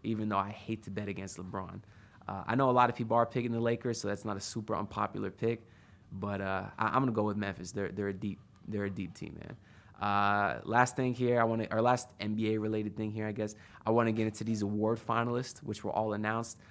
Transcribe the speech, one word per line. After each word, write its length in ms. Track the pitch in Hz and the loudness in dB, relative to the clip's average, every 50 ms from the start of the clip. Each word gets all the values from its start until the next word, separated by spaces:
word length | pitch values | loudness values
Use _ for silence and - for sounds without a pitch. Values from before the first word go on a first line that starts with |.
| - | -4
even 260 | 110 113 107 107 107 | -4 -2 -2 -2 0
though 80 | 104 | 0
I 120 | 98 98 101 | 0 0 -2
hate 340 | 107 - - - 87 - - | -4 -10 -6 -6 -6 -6 -6
to 80 | - | -6
bet 160 | 98 104 104 | -6 -6 -4
against 300 | 101 98 85 95 95 - | -4 -6 -6 -8 -8 -8
LeBron. 440 | - 92 92 98 98 92 90 92 101 - - - - - - - - - | -10 -10 -8 -6 -6 -6 -8 -10 -14 -14 -16 -20 -20 -20 -20 -20 -16 -10
Uh, 160 | - 98 98 - | -8 -8 -6 -2
I 80 | - 113 | 0 2
know 160 | 131 139 131 | 4 6 6
a 20 | |
lot 200 | 123 123 123 117 | 6 6 6 6
of 40 | 117 | 4
people 220 | - 120 110 113 | 0 0 4 4
are 80 | 117 117 | 4 4
picking 260 | 117 - 127 120 120 | 4 2 -2 0 0
the 80 | 117 117 | 0 0
Lakers, 400 | 117 117 120 117 - 123 117 113 | 2 2 2 0 0 -2 -2 -2
so 80 | - | -2
that's 160 | 101 101 101 - | -4 -4 -4 -4
not 140 | 107 104 | -6 -6
a 40 | 95 | -6
super 340 | - - - 117 107 - 107 | -6 -6 -6 -6 -4 -2 -2
unpopular 560 | 80 104 - - 104 104 98 98 104 101 95 | -2 -2 -2 -2 -2 -2 -2 -2 -4 -6 -6
pick, 340 | - - 113 113 117 117 - - - - - - - - - - | -4 -2 0 0 0 -2 -6 -16 -20 -20 -20 -20 -20 -20 -18 -14
but, 300 | - 95 95 101 101 98 | -10 -6 -4 -4 -2 -2
uh, 240 | 98 95 95 95 98 101 - | -2 -2 -2 -2 -4 -4 -4
I, 120 | - 113 107 | -2 0 2
I'm 120 | - 131 | 2 2
gonna 100 | 135 127 | 2 2
go 120 | 110 110 104 | 2 2 2
with 140 | 107 101 | 2 0
Memphis. 340 | 104 104 98 92 - 90 87 | 0 -2 -2 -4 -6 -8 -8
They're, 200 | - 101 101 - | -4 -4 -4 -4
they're 180 | - 101 101 101 | -2 -2 -2 -2
a 40 | 98 | -2
deep, 260 | 95 104 101 95 - - - - - - | -2 -4 -6 -6 -8 -12 -20 -20 -16 -10
they're 180 | - 107 101 101 | -6 -4 -2 -2
a 60 | 98 | -2
deep 240 | 95 87 95 85 - | -4 -4 -6 -8 -8
team, 200 | - - - - 78 | -10 -12 -12 -12 -12
man. 180 | - - - - - - - - - - - - | -12 -14 -14 -16 -18 -20 -20 -20 -20 -18 -8 -4
Uh, 600 | - 101 101 101 101 101 101 104 101 95 62 57 - | 0 2 2 4 4 4 4 4 2 2 0 -2 -2
last 320 | - 110 120 127 127 - | 2 6 6 6 6 4
thing 160 | - 127 127 120 | 0 0 0 0
here, 260 | 117 123 120 123 120 | 2 2 4 4 4
I 60 | 113 | 4
wanna, 220 | 113 113 113 110 - | 4 2 0 -2 0
our 100 | - 110 | 2 4
last 280 | 113 120 127 123 - - - - | 4 4 4 4 0 -6 -10 -6
N 160 | 101 110 107 | -4 -4 -2
B 180 | 110 110 107 110 | 0 0 2 2
A 60 | 110 | 0
related 380 | 107 107 110 110 107 104 104 | 0 0 0 0 -2 -4 -4
thing 140 | 107 110 107 | -4 -4 -4
here, 140 | 107 110 107 | -4 -4 -4
I 60 | 107 | -4
guess. 240 | 104 107 107 107 107 - - - - - - | -4 -4 -4 -4 -6 -10 -18 -20 -16 -4 0
I 60 | 113 | 4
wanna 200 | 113 117 117 113 | 4 6 6 4
get 160 | 110 113 110 | 4 2 2
into 160 | 110 107 - 113 | 0 0 -2 -2
these 180 | 113 113 104 | -2 0 0
award 380 | 104 101 104 104 107 110 117 113 | 0 0 0 2 2 2 2 0
finalists, 640 | - - 113 117 117 120 120 123 127 - - - - | -2 -2 0 0 2 0 0 -2 -4 -6 -10 -12 -8
which 220 | 135 104 - - | -8 -8 -6 -4
were 60 | 104 | -4
all 220 | - - 110 110 107 | -2 -2 0 0 0
announced. 440 | 104 104 104 110 117 113 - - - - - | -2 0 0 0 -2 -2 -6 -8 -14 -18 -20